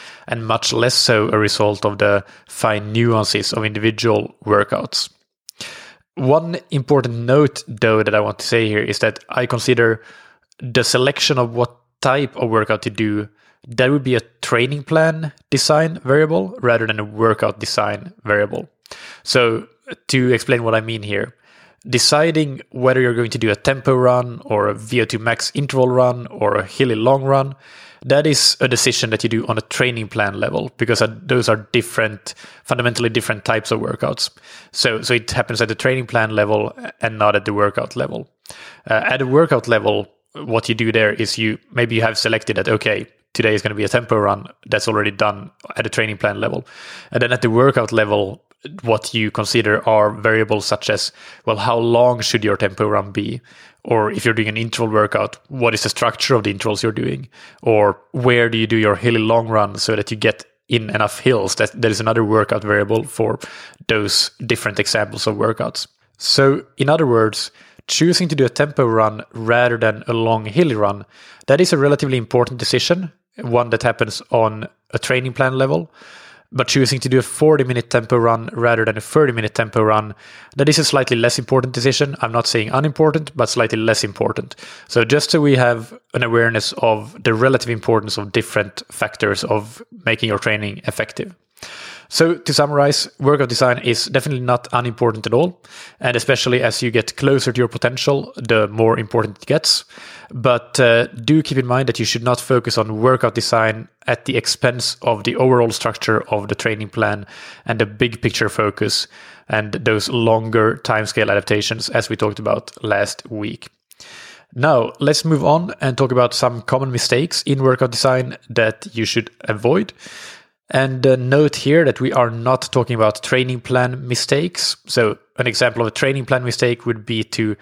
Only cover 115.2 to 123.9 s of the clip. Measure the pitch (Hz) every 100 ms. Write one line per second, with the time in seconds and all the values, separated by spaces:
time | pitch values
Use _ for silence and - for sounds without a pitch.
115.2 | 160 151 143 156 185 - 139 123 131 127
116.2 | 120 - 127 117 - 131 135 123 - 127
117.2 | 170 - - 135 131 127 127 117 135 127
118.2 | 127 - - 120 110 - - 117 110 -
119.2 | 107 - - 104 117 175 208 - - -
120.2 | - - _ _ - - 135 131 135 131
121.2 | 127 139 147 - 139 160 147 - 127 135
122.2 | 117 117 117 131 - 127 120 113 107 -
123.2 | - 131 127 127 - 127 123